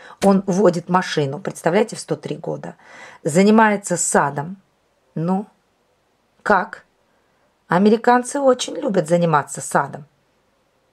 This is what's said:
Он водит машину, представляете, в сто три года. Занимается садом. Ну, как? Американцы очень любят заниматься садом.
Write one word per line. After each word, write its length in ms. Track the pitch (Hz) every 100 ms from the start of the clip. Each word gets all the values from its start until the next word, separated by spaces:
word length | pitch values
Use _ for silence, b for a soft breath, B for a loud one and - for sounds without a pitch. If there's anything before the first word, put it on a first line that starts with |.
| B B
Он 220 | 196 190 190
водит 420 | 180 180 170 -
машину, 520 | 180 180 - 139 143
представляете, 560 | - - 170 185 226 165
в 40 |
сто 140 | -
три 220 | 156 - 151
года. 400 | - 143 170 B B B B B
Занимается 720 | 165 156 202 220 220 202 - 170
садом. 600 | - 196 143 147 156 190 _ _ _ _ _ 160
Ну, 300 | 165 190 214 _ _ _ _ _ _ _ _ _
как? 400 | - 196 185 - _ _ _ _ _ _ _ _ -
Американцы 720 | 170 208 226 247 247 247 285
очень 380 | 269 254 - 311
любят 320 | 294 185 151
заниматься 520 | 175 170 147 135 -
садом. 440 | - 170 139 139 147 _ _ _ _ _ _ _ _